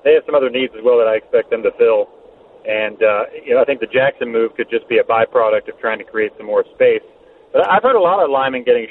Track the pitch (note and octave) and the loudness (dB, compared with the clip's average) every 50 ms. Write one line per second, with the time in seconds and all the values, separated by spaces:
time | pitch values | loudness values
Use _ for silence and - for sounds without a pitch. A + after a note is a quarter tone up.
0 | - C#3+ D#3 D3+ - - D3+ C#3+ C3 B2+ A#2+ C3 C3 B2 - A2 A2 B2 B2 A#2 | 2 2 2 2 2 0 0 0 0 0 -2 -4 -6 -6 -8 -2 0 2 2 4
1 | A2+ A2 A2 A2 - _ - A#2 A2 - A#2 A2+ A2 G2 - - A#2 A#2 A2+ G#2 | 2 2 0 -2 -2 _ -2 -2 0 -2 -6 -2 -2 -4 0 2 2 2 2 0
2 | G2+ - - - - - - _ - _ - - - A2 G#2+ G#2+ G#2+ G#2 G#2+ - | -2 -4 -8 -20 -20 -20 -20 _ -20 _ -20 -14 -10 -6 -4 -4 -4 -6 -2 0
3 | A2 G#2+ G#2 G#2 A2+ - - D#3 - C#3+ A#2+ C3 A#2+ - C#3 B2 A2+ - - B2+ | 0 0 2 0 -4 -6 -10 -14 -4 -2 0 0 2 0 -2 -4 -6 -4 -2 0
4 | C3+ C#3 - - B2+ A#2+ A2+ A2+ A2+ A2 - - A2+ - A#2 A2+ - - A#2 G#2+ | 0 0 -2 -4 -10 -4 -2 -2 -2 -2 -4 -8 -8 -6 -6 -6 -4 -2 -2 -2
5 | - - A#2 A2+ A2+ - - B2 A2+ A2 G#2+ G#2 - - - - - A2+ A2 G#2 | 0 0 0 0 0 0 0 0 2 2 0 -2 -4 -6 -14 -8 -6 -6 -6 -6
6 | G2 - - A2 G#2+ G#2 - - G#2+ G#2 G#2 G2+ F#2+ - - - B2+ B2 A2+ G#2+ | -10 -10 -6 -4 -4 -4 -6 -12 -10 -2 -2 -2 -2 -2 -2 0 2 2 2 0
7 | - - _ _ _ - - _ - _ - C3+ F3+ G3 F#3 G3+ G#3+ C4 B3+ A3 | -4 -10 _ _ _ -20 -20 _ -18 _ 0 0 2 2 2 2 2 2 2 2
8 | F3+ E3+ F#3+ G3 E3+ C#3+ C3+ C3+ C3+ C3+ C3 B2+ A#2+ B2 A#2+ A#2+ A2+ A2 | 2 2 2 2 0 0 0 -2 -2 -2 -4 -4 0 0 0 0 0 -6